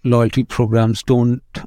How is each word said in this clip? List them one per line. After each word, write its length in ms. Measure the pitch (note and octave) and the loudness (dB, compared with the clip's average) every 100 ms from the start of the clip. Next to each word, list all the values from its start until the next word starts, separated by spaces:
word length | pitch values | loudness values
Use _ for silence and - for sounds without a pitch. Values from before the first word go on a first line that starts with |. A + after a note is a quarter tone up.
Loyalty 400 | B2+ A#2+ A2+ C3 | 0 2 2 -2
programs 580 | A#2+ - A2+ A2+ A2+ A2 | -4 -2 0 2 0 0
don't 400 | - B2 A#2+ B2 - - | 0 2 2 -2 -8 -16